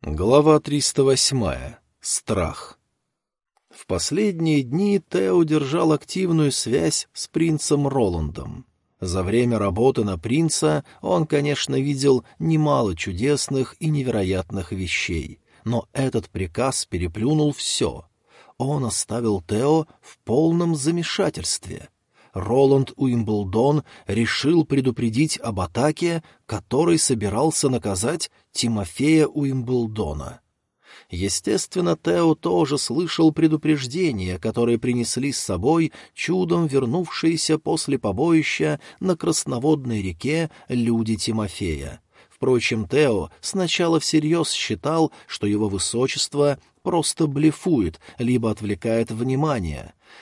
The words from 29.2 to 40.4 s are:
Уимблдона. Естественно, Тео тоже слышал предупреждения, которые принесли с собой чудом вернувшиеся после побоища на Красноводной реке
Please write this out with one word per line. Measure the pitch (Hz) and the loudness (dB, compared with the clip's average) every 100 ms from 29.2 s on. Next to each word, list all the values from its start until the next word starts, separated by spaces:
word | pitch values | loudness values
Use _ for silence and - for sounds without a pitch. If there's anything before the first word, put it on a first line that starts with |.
| 151 | 4
Уимблдона. | - 139 131 120 127 113 110 85 76 - - _ _ _ _ _ - _ | 0 -2 -2 -2 -2 -2 -4 -4 -6 -10 -14 _ _ _ _ _ -20 _
Естественно, | 87 95 - - 202 - 180 175 165 | -4 -4 -2 0 -2 -2 -2 0 0
Тео | - 175 170 | 0 2 2
тоже | 156 170 175 151 143 | 2 0 0 2 0
слышал | - 123 170 - 160 | -2 -4 -4 2 2
предупреждения, | 156 160 156 151 151 127 147 180 113 92 90 | 4 2 2 0 -2 -2 -2 -2 0 -4 -4
которые | 113 110 120 117 | -4 0 2 2
принесли | 123 120 117 - 139 | 0 -2 -2 -2 -4
с | 123 | -4
собой | - 92 110 165 160 - - | -4 -2 0 2 0 -2 -20
чудом | - - 185 180 170 165 | -10 -2 0 2 2 2
вернувшиеся | 135 131 151 175 - 165 165 - 156 | 0 0 -2 -4 -2 0 0 0 -2
после | - 160 - 139 | 0 -4 -2 -2
побоища | 107 95 160 165 147 - 156 147 - - | -2 0 2 4 2 -2 -2 -2 -8 -6
на | 185 175 | -2 0
Красноводной | - 156 - 139 139 156 127 110 | 0 -2 -2 -2 2 0 0 -4
реке | 95 85 123 160 | -4 -4 -2 -2